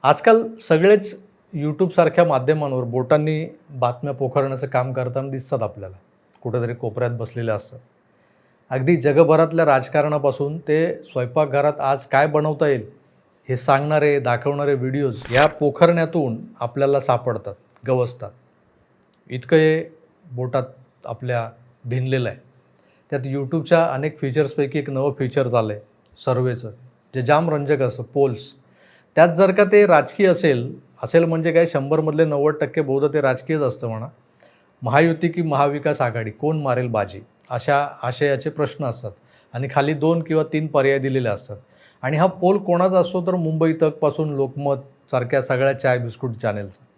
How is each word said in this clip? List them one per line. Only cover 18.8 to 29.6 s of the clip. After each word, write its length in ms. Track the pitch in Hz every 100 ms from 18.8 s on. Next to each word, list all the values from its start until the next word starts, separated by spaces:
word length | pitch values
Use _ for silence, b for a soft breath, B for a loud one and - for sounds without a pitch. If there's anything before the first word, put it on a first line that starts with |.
| _ _ _ _ _
इतकं 260 | 127 123 160
हे 400 | 156 156 165 - _ _ -
बोटात 320 | 123 127 131 131 - _ _
आपल्या 460 | - 113 127 120 113 - _ _
भिनलेलं 440 | 120 127 127 131 117
आहे. 100 | - _ _ _ b b b b
त्यात 120 | 143 131 135
YouTube-च्या 500 | 135 165 156 170 165
अनेक 340 | 131 147 156
फीचर्सपैकी 580 | 139 127 151 151 139 143
एक 120 | 139
नवं 220 | 135 139 135
फीचर 300 | 131 143 127
झालं 240 | 120 110
आहे 100 | 104 - _ _ _
सर्व्हेचं, 460 | - 127 127 120 123 104 - _ _
जे 80 | 131
जाम 280 | 123 147 170
रंजक 320 | 151 143 147
असतं, 200 | 127 120
पोल्स. 500 | 120 143 139 117 - - b b b b b
त्यात 140 | - 170
जर 240 | 165 190
का 120 | 185